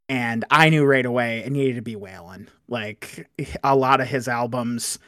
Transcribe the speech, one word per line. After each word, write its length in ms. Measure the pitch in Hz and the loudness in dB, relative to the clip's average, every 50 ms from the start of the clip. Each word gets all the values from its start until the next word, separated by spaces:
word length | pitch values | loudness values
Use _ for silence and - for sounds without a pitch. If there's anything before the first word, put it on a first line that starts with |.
| _ - | _ -6
And 360 | 131 127 120 117 117 113 113 - | -4 -2 -2 -2 -2 -4 0 2
I 180 | 135 151 160 156 | 6 6 6 6
knew 160 | 160 151 143 | 6 6 6
right 200 | 139 135 131 123 | 6 4 4 2
away 360 | 123 123 123 120 117 113 113 | 0 0 0 0 0 -2 -6
it 100 | - 127 | -6 -4
needed 240 | 139 143 135 131 120 | -2 0 0 0 -2
to 60 | 120 107 | -2 -8
be 140 | 117 110 | -10 -10
Waylon. 500 | 101 101 92 95 92 87 87 92 92 107 - _ _ _ - | -12 -12 -14 -16 -18 -18 -18 -18 -20 -20 -20 _ _ _ -8
Like, 600 | 120 117 107 107 107 - - - - - - _ _ - 143 - - - - | -8 -6 -6 -8 -10 -12 -16 -18 -16 -18 -20 _ _ -12 -10 -10 -8 -2 2
a 100 | 135 139 | 2 4
lot 260 | 135 131 131 135 131 | 4 4 4 4 4
of 60 | 131 | 2
his 220 | 110 143 131 113 127 | 0 -4 -4 -4 -2
albums 680 | 120 117 123 120 120 123 117 117 120 117 - - - - _ | -4 -4 -4 -4 -4 -4 -4 -4 -4 -6 -6 -8 -8 -10 _